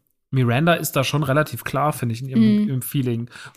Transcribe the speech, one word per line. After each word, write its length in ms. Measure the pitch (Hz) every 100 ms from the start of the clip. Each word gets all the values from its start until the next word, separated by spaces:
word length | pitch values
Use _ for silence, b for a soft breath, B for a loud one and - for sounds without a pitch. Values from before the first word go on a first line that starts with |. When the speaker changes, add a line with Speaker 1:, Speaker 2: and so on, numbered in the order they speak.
| _ _ _
Speaker 1:
Miranda 440 | 135 120 123 170
ist 180 | 160 160
da 120 | 143
schon 200 | 127 147
relativ 400 | 139 143 151 113
klar, 300 | - 135 147
finde 200 | - 120
ich, 80 | 113
in 80 | 131
ihrem, 340 | 131 220 208
Speaker 2:
Mhm. 60 | 208
Speaker 1:
im 120 | 131
Feeling. 460 | - 143 123 117 117 B B